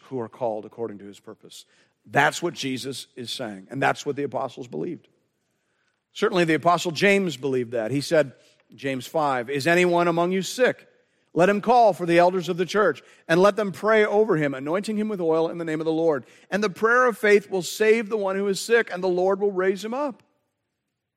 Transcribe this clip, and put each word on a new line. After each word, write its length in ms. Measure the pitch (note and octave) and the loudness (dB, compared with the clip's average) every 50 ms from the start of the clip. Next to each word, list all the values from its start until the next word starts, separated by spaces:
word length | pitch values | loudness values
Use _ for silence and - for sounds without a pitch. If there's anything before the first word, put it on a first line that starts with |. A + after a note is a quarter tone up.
| _ | _
who 160 | - C3+ B2+ | -12 -10 -10
are 100 | A2+ A2 | -10 -10
called 340 | - - B2+ A2+ G#2+ G#2+ G#2 | -8 -6 -6 -6 -6 -6 -10
according 360 | A2 - - A#2 A2 G#2 G2 | -12 -12 -10 -10 -10 -10 -12
to 60 | G2+ | -16
his 140 | G2+ G2 - | -18 -20 -20
purpose. 460 | _ A2 G#2 - - E2+ - - - _ _ _ _ _ _ _ _ | _ -20 -20 -20 -20 -20 -20 -20 -20 _ _ _ _ _ _ _ _
That's 360 | - G#2+ C#3+ C#3+ D#3 D3 - | -4 0 2 2 2 0 -2
what 120 | E3+ F3 - | -6 -8 -6
Jesus 540 | - - C3+ C3 A#2 A2 C3+ B2+ - - - _ C3 | -8 -8 -8 -8 -8 -8 -10 -12 -12 -14 -16 _ -16
is 140 | A#2+ A#2 | -14 -12
saying, 360 | - - B2+ G#2+ G2+ F#2+ F#2+ - | -10 -10 -10 -10 -12 -14 -16 -12
and 120 | - C3+ | -6 -2
that's 240 | C#3 C#3 C3+ - - | 0 0 -2 -2 -6
what 100 | D3 C#3 | -8 -6
the 80 | C#3 C#3+ | -6 -6
apostles 460 | C3 A#2+ B2 C3+ B2+ - - C3 A#2+ | -6 -6 -6 -8 -8 -10 -14 -16 -12
believed. 400 | C#3+ D#3 - - D#3+ - _ _ _ _ _ _ _ _ _ _ _ _ _ _ _ _ _ _ _ _ _ _ - | -10 -8 -8 -8 -10 -12 _ _ _ _ _ _ _ _ _ _ _ _ _ _ _ _ _ _ _ _ _ _ -6
Certainly 320 | - G3+ G#3+ G3+ F3+ F3 | -4 -2 0 2 2 2
the 80 | D#3+ D#3+ | 2 2
apostle 380 | D3 B2 E3+ F3 D#3+ - F3+ | 2 2 2 2 2 0 -4
James 440 | D#3+ A#2+ F3 G3+ G3 G3+ G3 F3 C#3 | -2 0 2 2 4 2 0 -2 -6
believed 360 | B2+ C#3 C#3 C3 B2+ A#2+ A2+ | -6 -6 -4 -4 -4 -4 -4
that. 200 | A#2+ A#2 G#2+ A2 | -4 -4 -4 -2
He 80 | C3 C#3+ | -4 -4
said, 320 | C3+ - F3 D#3 C#3+ C3 - _ _ _ _ _ _ _ - | -2 0 2 2 2 0 -4 _ _ _ _ _ _ _ -16
James 320 | - C3+ C#3 C3 B2+ A#2 | -10 -8 -8 -6 -8 -8
five, 440 | - - D#3+ D3+ C#3+ C3 B2 A#2 B2+ | -6 -4 -2 0 0 0 -2 -4 -4
"Is 180 | C#3+ C#3+ B2 E3 | -6 -4 0 2
anyone 400 | E3+ F3+ F3+ F3+ F3 E3+ F3 F3 | 2 4 4 4 2 2 2 2
among 240 | E3 E3+ F3 F3 | 0 0 0 0
you 120 | F#3+ F#3+ F3 | 0 -2 -4
sick? 440 | - - B3 B3+ G#3+ - - - _ _ _ _ _ _ _ _ _ - | -4 -2 0 0 0 0 -2 -10 _ _ _ _ _ _ _ _ _ 0
Let 160 | D#3+ F3 F#3+ | 2 4 4
him 100 | G3+ G#3 | 2 2
call 320 | D#3 G#3 B3 B3 A#3 G#3 | 2 4 6 6 6 4
for 140 | F3+ D#3 F3 | 4 2 0
the 140 | E3+ E3+ E3+ | 2 4 6
elders 280 | F3 F3+ F#3 F#3+ E3 E3 | 6 6 4 0 -2 -4
of 80 | F#3 | -4
the 100 | E3 F#3 | -4 -4
church, 380 | - - G3+ G#3+ F3 C#3 - - _ _ _ _ - | -2 0 2 2 2 0 -2 -6 _ _ _ _ 0
and 140 | E3 F3 | 4 4
let 160 | F#3+ G3+ G3+ G#3+ | 4 4 4 2
them 160 | G#3+ G3 D#3 | -2 -4 -6
pray 320 | - G3 G#3+ A3 A3 G#3+ | -4 0 2 4 4 4
over 320 | G#3 G#3 G#3 A3 A3+ F#3 D#3 | 4 2 2 2 2 2 0
him, 160 | D3+ C#3+ C#3 | 0 -2 -4
anointing 440 | C3 C3+ D3 E3 G3+ G3+ A3 G#3+ G#3 | -4 -6 -4 -4 -4 -4 -4 -4 -4
him 120 | G#3+ G#3+ | -4 -4
with 100 | G#3+ F3+ | -4 -2
oil 300 | F3 D#3+ D#3+ E3 D#3+ E3+ | -2 0 0 0 0 -2
in 80 | F3 E3+ | -4 -6
the 80 | E3+ | -6
name 160 | D#3+ D#3 D#3 | -6 -6 -4
of 40 | D#3+ | -2
the 60 | E3 | -2
Lord. 340 | D#3+ D#3+ E3 E3 D3+ C3 A#2 _ _ _ _ - | -2 0 2 2 0 0 -4 _ _ _ _ -6
And 140 | - G3+ G#3+ | -4 -2 -2
the 60 | G3+ | -4
prayer 360 | E3+ - G#3+ A3+ A#3+ B3+ B3+ B3 | -2 0 2 4 4 4 4 2
of 100 | G#3 - | 2 2
faith 320 | - G#3 G#3 G#3 G3+ - | 4 4 4 4 4 0
will 140 | G3 F#3 D#3+ | -6 -6 -6
save 440 | - - - G#3+ A3 A3 A#3 A#3 G3 | -6 -4 0 2 4 4 2 0 -2
the 80 | A#3 | -4
one 220 | G#3+ G3 F#3+ F#3+ G3 | -4 -2 -2 -2 -2
who 100 | G3+ G3+ | -2 -2
is 140 | F#3+ - | -4 -4
sick, 280 | - - A#3 A#3 A3 - - | 0 2 2 2 2 0 -4
and 100 | F3+ F#3 | -4 -2
the 60 | F#3+ | 0
Lord 320 | F3 F3+ F#3 F#3+ G3 F#3+ | 0 2 2 0 0 0
will 100 | G#3 G3+ | 0 -2
raise 320 | G3 F3+ F#3 F#3+ G3+ F#3 F#3+ | 0 0 0 0 0 -2 -4
him 100 | A3 A#3 | -8 -6
up." 300 | C4+ D4 C#4 A3 - _ _ _ _ _ _ _ _ _ _ _ _ _ _ _ _ _ _ _ | -4 -6 -6 -8 -10 _ _ _ _ _ _ _ _ _ _ _ _ _ _ _ _ _ _ _